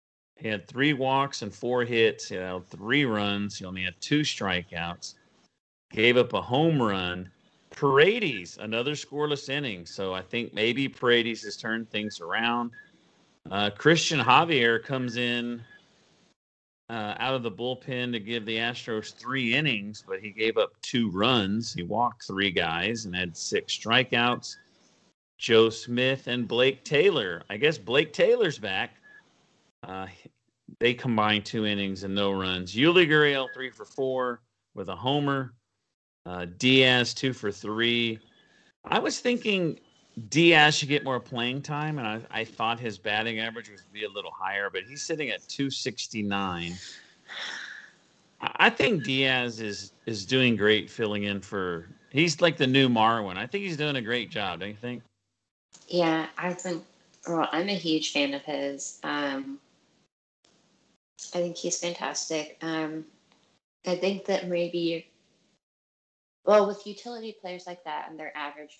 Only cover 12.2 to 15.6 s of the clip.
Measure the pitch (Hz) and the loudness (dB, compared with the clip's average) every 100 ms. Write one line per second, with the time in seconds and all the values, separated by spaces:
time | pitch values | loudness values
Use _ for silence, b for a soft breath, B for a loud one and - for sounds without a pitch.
12.2 | 85 101 117 120 120 117 B B _ _ | -6 -2 0 0 -4 -8 B B _ _
13.2 | _ _ - 95 104 101 147 165 - 156 | _ _ -6 -2 -2 2 4 4 2 0
14.2 | 120 127 170 151 117 113 - 135 127 113 | 4 4 6 4 4 2 0 -4 -2 -2
15.2 | 123 120 120 120 | -2 -2 -4 -8